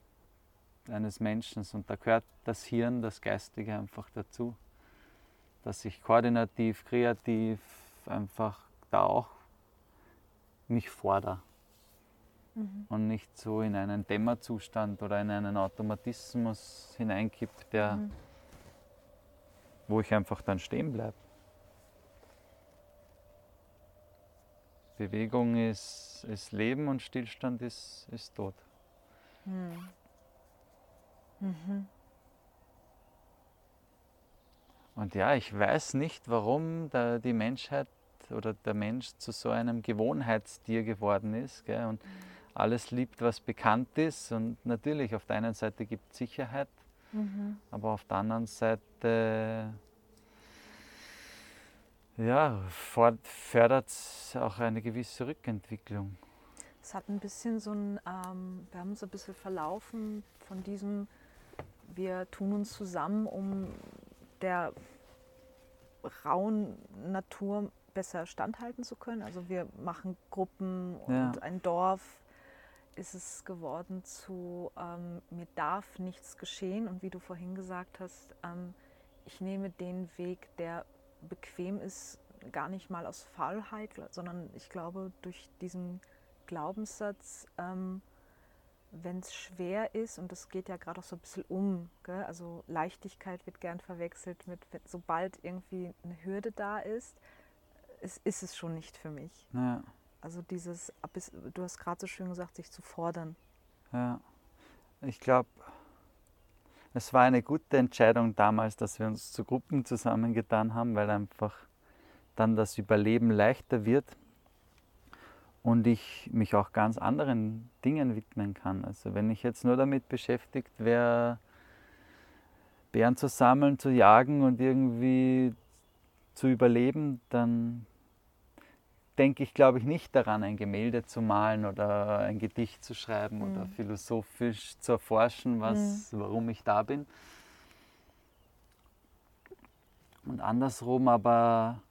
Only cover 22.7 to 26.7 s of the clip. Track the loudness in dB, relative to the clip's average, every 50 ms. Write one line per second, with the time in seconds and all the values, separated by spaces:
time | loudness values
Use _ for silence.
22.7 | _ _ _ _ _ -20 _ _ _ _ _ -20 -20 -20 _ _ _ _ _ _
23.7 | _ _ -20 -20 _ _ _ _ _ _ -20 _ _ _ _ _ _ _ _ _
24.7 | _ _ _ -20 -8 -6 -6 -4 -2 -2 -2 0 2 2 2 4 4 2 2 0
25.7 | 0 -4 -8 -14 -16 -16 -18 -18 -20 -16 -12 -10 -10 -10 -10 -8 -4 -2 0 0